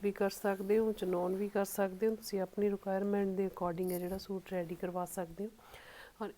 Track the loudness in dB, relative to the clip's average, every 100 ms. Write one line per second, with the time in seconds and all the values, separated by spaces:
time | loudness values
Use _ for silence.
0 | -2 2 0 2 0 0 4 4 4 2
1 | 0 2 2 0 0 0 0 2 0 2
2 | 0 0 -2 -2 -2 2 2 2 0 0
3 | 2 2 2 2 0 0 -2 0 0 -2
4 | -2 -6 -4 -6 -4 -4 -2 -4 -4 -2
5 | -4 -4 -6 -6 -8 -8 -18 -18 -18 -18
6 | -16 -8 -8